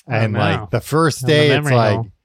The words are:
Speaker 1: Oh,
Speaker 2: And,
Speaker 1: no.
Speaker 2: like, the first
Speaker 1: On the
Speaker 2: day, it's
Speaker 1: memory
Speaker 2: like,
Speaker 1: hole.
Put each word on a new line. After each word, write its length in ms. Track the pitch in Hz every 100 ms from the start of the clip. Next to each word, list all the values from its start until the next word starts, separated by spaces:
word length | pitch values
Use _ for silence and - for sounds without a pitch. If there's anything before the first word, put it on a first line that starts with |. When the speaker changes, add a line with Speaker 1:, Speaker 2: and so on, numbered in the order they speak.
| -
Speaker 1:
Oh, 60 |
Speaker 2:
And, 200 | 113 110
Speaker 1:
no. 60 | 104
Speaker 2:
like, 300 | 104 - -
the 100 | 117
first 420 | - 151 160 -
Speaker 1:
On 40 | 127
the 60 |
Speaker 2:
day, 140 | 151 147
it's 60 | 139
Speaker 1:
memory 120 | 147 123
Speaker 2:
like, 200 | 110 101
Speaker 1:
hole. 120 | 113 -